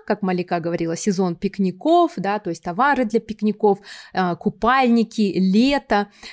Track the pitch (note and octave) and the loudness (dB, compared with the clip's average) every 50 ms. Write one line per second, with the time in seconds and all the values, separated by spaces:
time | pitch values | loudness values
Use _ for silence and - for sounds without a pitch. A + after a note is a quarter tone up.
0 | - - G#3 G3+ G3 F#3+ F3+ F3+ F3 - F3 F3 D#3+ E3+ E3+ E3+ E3 E3 E3+ - | -2 -4 -4 -4 -2 -2 -2 -2 -4 -4 -4 -4 -4 -4 -4 -4 -4 -4 -4 -4
1 | - G#3+ F3+ F#3 F#3+ F3+ E3+ - - F#3+ - - F#3+ F3+ F3+ F#3 - D#4 E4+ F4 | -2 -2 0 0 0 -2 -2 -4 -6 -6 -4 -2 -2 -2 -4 -2 0 2 4 4
2 | E4+ D#4+ - - E3+ G3 G#3 G#3 - F3+ E3 - - F3+ E3+ G3+ B3+ C#4+ C#4 B3+ | 4 2 0 -4 -4 -4 -4 -4 -4 -6 -8 -8 -8 -6 -2 0 2 2 2 0
3 | B3 G#3+ A3+ A3 A#3 - G#3+ - G#3 G#3+ G3+ G#3 - G#3 G3 G3+ - - - - | 0 0 -2 -2 -4 -4 -8 -4 -2 -2 0 2 2 2 2 0 -4 -20 -20 -20
4 | - - - F#3 F#3 F3 E3+ - - G3+ - - A3 A#3 C4 C4+ C4 A#3 A#3 A#3 | -16 -8 -4 -2 -2 -2 -2 -2 -4 -6 -4 -2 0 0 2 2 4 4 4 2
5 | A3 A3+ - A3 G#3 G3 - F3+ F#3+ F#3+ F#3 A3 B3 C#4 C#4+ C4+ C#4 - G#3+ G3+ | 2 0 -2 -2 0 2 2 2 2 2 4 4 4 2 2 0 0 0 0 0
6 | G3+ G3+ _ - - - | -2 -4 _ -20 -20 -20